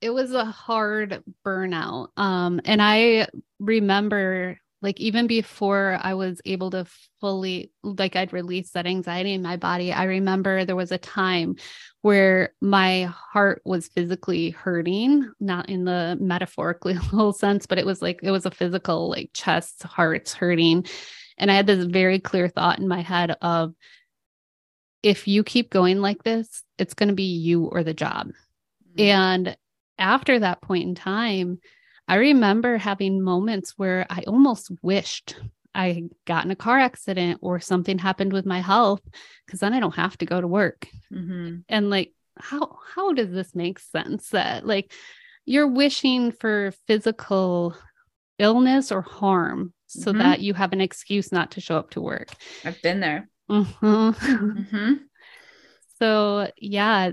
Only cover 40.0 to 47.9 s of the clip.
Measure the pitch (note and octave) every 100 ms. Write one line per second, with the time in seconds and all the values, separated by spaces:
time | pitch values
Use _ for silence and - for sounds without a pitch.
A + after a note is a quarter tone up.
40 | F3 - E3+ F3+ F3 G3 F#3 - - -
41 | - F#3 F3 F3+ E3+ F3 - G#3+ G3+ G3
42 | - _ _ - - C#4+ - - - -
43 | G4 C4+ G3+ F#3 F3+ F3 F3 F#3+ - D#3
44 | - - - G3+ - - - G3 G3 -
45 | - - - _ - C4+ D4 B3 C#4+ -
46 | C4 B3+ A#3+ - A3 G#3 G3 - - G#3+
47 | A3+ A3 - F#3+ F#3 F3 F3 F3 -